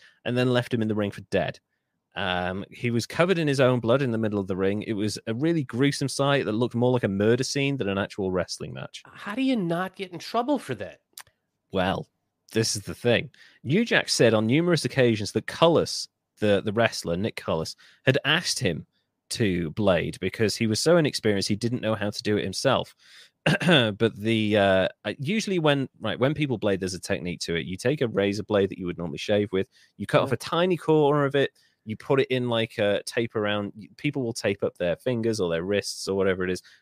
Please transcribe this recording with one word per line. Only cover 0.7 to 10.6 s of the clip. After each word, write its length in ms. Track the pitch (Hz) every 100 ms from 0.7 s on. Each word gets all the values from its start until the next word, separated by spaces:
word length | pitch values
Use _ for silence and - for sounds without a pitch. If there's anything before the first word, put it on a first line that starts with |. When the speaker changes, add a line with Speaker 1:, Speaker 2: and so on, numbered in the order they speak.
Speaker 1:
him 80 | 120
in 60 | 110
the 80 | 107
ring 160 | 101
for 100 | - 101
dead. 280 | 98 85 - _ _ _ _ _ -
Um, 500 | 95 90 90 92 -
he 200 | - 123
was 140 | 117 -
covered 320 | - 175 185
in 100 | 151
his 120 | 135
own 200 | 127 127
blood 220 | 113 131
in 100 | 139
the 60 | 113
middle 220 | 110 104
of 80 | 95
the 80 | 92
ring. 260 | 95 104
It 120 | -
was 260 | 107 104 - -
a 60 |
really 300 | 113 156 170
gruesome 460 | 135 113 143 139 135
sight 340 | - 139 139 101
that 80 |
looked 220 | 107 120 117
more 160 | 123
like 120 | 123
a 40 | 117
murder 360 | 98 104 123
scene 340 | 131 143 139 139
than 100 | 98
an 120 | 98
actual 320 | 104 - 95
wrestling 420 | 92 82 - -
match. 300 | 127 - - -
Speaker 2:
How 220 | - - 214
do 60 |
you 140 | 262 247
not 400 | 175 170 185 -
get 160 | 185
in 80 | 170
trouble 400 | - 226 247
for 160 | 277